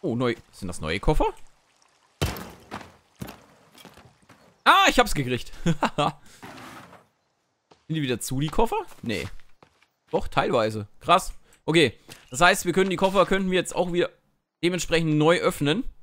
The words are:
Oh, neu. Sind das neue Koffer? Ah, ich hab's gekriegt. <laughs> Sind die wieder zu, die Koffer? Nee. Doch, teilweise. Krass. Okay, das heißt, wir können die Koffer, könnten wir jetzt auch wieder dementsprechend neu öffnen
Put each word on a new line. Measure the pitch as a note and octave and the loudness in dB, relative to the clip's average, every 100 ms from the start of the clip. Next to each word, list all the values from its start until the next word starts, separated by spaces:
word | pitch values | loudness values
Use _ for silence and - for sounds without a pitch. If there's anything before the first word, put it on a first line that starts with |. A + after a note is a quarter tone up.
Oh, | F3 A#2 | -2 -2
neu. | B2+ A2+ - | -2 -4 -10
Sind | - F2 | -12 -10
das | - | -8
neue | D#2 E2+ | -4 0
Koffer? | - D3+ A4 - - _ _ _ _ _ _ _ - - - - - - - _ _ _ - - _ _ _ - - - - _ _ - _ _ | 2 4 2 -2 -18 _ _ _ _ _ _ _ -4 -4 -14 -20 -18 -18 -18 _ _ _ -18 -18 _ _ _ -20 -20 -20 -20 _ _ -20 _ _
Ah, | - F4 F#4+ | 4 6 6
ich | - | 4
hab's | A#3 - | 2 2
gekriegt. | B2+ B2 - - | -2 -4 -6 -6
<laughs> | - D#3+ - - D3 - - - - - - - - - _ _ _ _ _ _ _ _ _ | -2 0 -2 0 -4 -4 -20 -20 -20 -18 -18 -18 -20 -20 _ _ _ _ _ _ _ _ _
Sind | D#3+ | -4
die | |
wieder | C#3 A#2 | -2 -4
zu, | - C3 | -4 -4
die | D#3 | -2
Koffer? | - A3+ G#4+ F4 - | 2 2 0 -6 -12
Nee. | - G2+ - - - - _ _ _ _ _ | -6 -6 -6 -10 -16 -20 _ _ _ _ _
Doch, | E3+ - | -4 -2
teilweise. | - B3 C#3 A2 A2 G2+ - | -2 0 0 0 -4 -12 -14
Krass. | - F3 - - _ _ | 2 2 2 -12 _ _
Okay, | - D#3+ C3+ - _ - - | -2 2 2 0 _ -20 -14
das | B2+ | 2
heißt, | F3 F#3+ F3 | 4 4 0
wir | |
können | F#3+ F#3+ | 0 0
die | E3+ | 2
Koffer, | F#3+ G3 E3+ | 0 2 2
könnten | G3 F#3+ | 2 0
wir | F3+ | -2
jetzt | - | -2
auch | - F3+ | -2 -2
wieder | E3+ E3+ _ _ _ _ _ | 0 -2 _ _ _ _ _
dementsprechend | E3+ F3+ - E3+ E3 D3+ | -2 -2 -2 0 2 2
neu | D3+ F3 | 4 4
öffnen | F3 - C#3+ F3 - - | 2 0 -2 -2 -4 -10